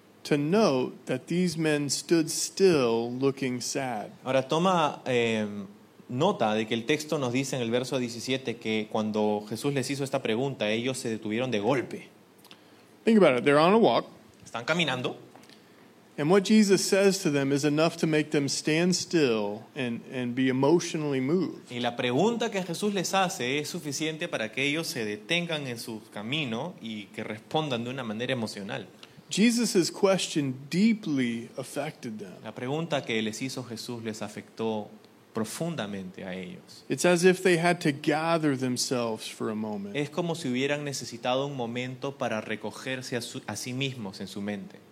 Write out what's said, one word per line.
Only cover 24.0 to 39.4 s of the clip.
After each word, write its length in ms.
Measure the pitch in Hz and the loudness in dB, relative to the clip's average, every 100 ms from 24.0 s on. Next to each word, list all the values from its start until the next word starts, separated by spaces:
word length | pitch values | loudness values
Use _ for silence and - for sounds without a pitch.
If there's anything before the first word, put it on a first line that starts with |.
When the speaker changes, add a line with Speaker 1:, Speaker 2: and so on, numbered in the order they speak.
| 156 156 170 | -4 -4 -4
Speaker 2:
para 240 | 135 110 | -4 -4
que 120 | - | -2
ellos 240 | 139 151 156 | 0 0 -4
se 180 | 131 107 | -4 -4
detengan 600 | 104 - 170 170 151 135 | -6 -2 -2 -2 -4 -6
en 120 | 117 | -8
su 220 | - 110 - | -8 -12 -12
camino 640 | 107 110 151 135 113 156 - | -10 -4 -4 -2 -4 -6 -10
y 240 | 113 107 101 - | -10 -10 -12 -10
que 80 | |
respondan 600 | 107 110 - 156 151 117 120 | -10 -10 -4 -2 -2 -2 -4
de 60 | |
una 120 | 135 | -6
manera 300 | 117 107 127 | -6 -6 -4
emocional. 540 | 123 107 107 98 131 - - - - - | -4 -4 -6 -8 -10 -10 -18 -20 -20 -4
Speaker 1:
Jesus' 600 | - 233 233 220 190 156 | 4 4 4 2 2 2
question 640 | - 196 185 - 160 139 127 - | 4 4 4 2 -2 -2 -4 -2
deeply 800 | 175 220 214 160 139 120 117 120 - | 4 4 4 0 0 0 -2 -8 -10
affected 640 | 127 147 151 - 123 107 | -8 -6 -6 -8 -10 -10
them. 140 | 98 87 | -12 -14
Speaker 2:
La 100 | 110 | -14
pregunta 500 | - 127 151 165 143 | -8 -4 -4 -2 -2
que 180 | 123 113 | 0 -2
les 200 | 110 107 | -2 -4
hizo 220 | 135 131 | -6 -8
Jesús 400 | 117 110 - 120 | -10 -10 -10 -8
les 180 | 113 107 | -8 -8
afectó 680 | 104 107 - - 113 107 104 - - - _ | -10 -12 -12 -6 -4 -4 -8 -14 -20 -20 _
profundamente 880 | 113 110 - 165 147 101 101 92 92 | -6 -6 -4 -6 -4 -6 -8 -10 -12
a 100 | 95 | -10
ellos. 500 | 92 90 87 - - - | -8 -10 -14 -18 -14 -6
Speaker 1:
It's 160 | 139 180 | 2 4
as 180 | 175 | 6
if 200 | 185 185 | 6 6
they 140 | 185 170 | 4 4
had 220 | 175 175 | 4 2
to 100 | 160 | 0
gather 640 | 135 156 147 165 165 156 131 | 0 0 0 2 2 2 0
themselves 720 | 127 123 - 127 117 110 - | 0 -2 -2 -2 -2 -4 -8
for 240 | - | -6